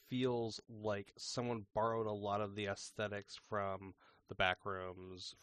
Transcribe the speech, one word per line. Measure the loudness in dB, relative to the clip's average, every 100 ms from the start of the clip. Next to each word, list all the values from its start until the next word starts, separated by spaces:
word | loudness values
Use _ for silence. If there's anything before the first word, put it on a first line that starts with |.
| -4
feels | 2 4 2 0 -4 -10
like | -4 0 0 -2 -8
someone | -6 -2 0 -2 -2
borrowed | 2 4 4 2
a |
lot | 0 2 2
of | 2 0
the | -2
aesthetics | -2 -4 -2 -2 -2 -6 -12 -2
from | 0 0 -2 -6 -14 -20 -18 -6
The | 2
Backrooms, | 4 4 0 -2 -4 -6 -10 -8 -10 -10